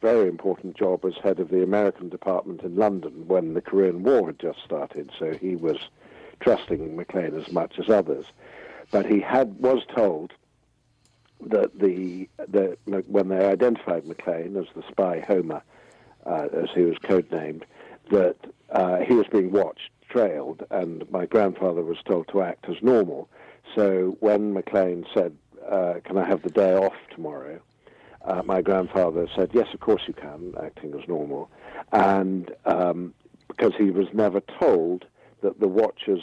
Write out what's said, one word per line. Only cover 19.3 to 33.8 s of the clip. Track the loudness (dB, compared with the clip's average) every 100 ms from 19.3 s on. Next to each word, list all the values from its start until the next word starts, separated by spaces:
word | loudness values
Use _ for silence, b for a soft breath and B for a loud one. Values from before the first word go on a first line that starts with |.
| 2 2
watched, | 2 0 -4 -18 _ _
trailed, | 0 2 0 -6 -10 -6
and | -4 -4 -6 -6
my | -4 2
grandfather | 4 2 2 -2 0
was | -2 -6
told | -2 -2 0
to | -2
act | -2 -4 -10
as | -2
normal. | 2 4 2 -4 -12 B B B -8
So | 0 2 2 0 2
when | 2 4 2
McLean | -2 0 0 2 -2 -2
said, | 0 0 -4 _ -16 -4
uh, | 0 0 -2
"Can | -2 -2
I | 0
have | 0
the | 0
day | 2 4
off | 4 2 -2 -16
tomorrow?" | -12 -10 -10 -12 -16 _ _ B B B B
Uh, | -6 -6
my | -2 0
grandfather | 2 0 0 0 0 0 -2
said, | -2 0
"Yes, | 2 0
of | -4
course | 0 0 0
you |
can," | -10 -12 -14 -12 -10
acting | -12 -12 -12 -12
as | -6
normal. | -6 -6 -8 -10 B B B B
And, | 2 4 2 2 -2 -6 -8 -2
um, | 0 0 -2 -6 -14 _ _ _
because | 0 0
he | 4